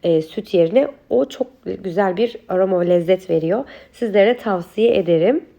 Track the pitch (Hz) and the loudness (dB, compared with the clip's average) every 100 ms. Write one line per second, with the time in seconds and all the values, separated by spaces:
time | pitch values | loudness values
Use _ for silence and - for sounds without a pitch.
0 | 170 165 156 - 214 185 165 214 285 - | 0 0 -2 -10 -4 0 2 2 0 -6
1 | _ 240 269 - 254 _ - 185 190 170 | _ -2 -2 -4 -8 _ -10 -8 -6 -2
2 | 196 180 233 - _ 185 190 185 175 180 | -2 0 -4 -4 _ -2 0 0 2 0
3 | 170 185 185 165 160 208 285 - - - | 2 -2 0 -2 0 -4 -4 -16 -20 -8
4 | 233 202 196 247 226 190 170 - 233 226 | -2 2 2 2 -2 -4 -6 0 2 2
5 | 170 165 175 294 - | 2 2 2 0 -4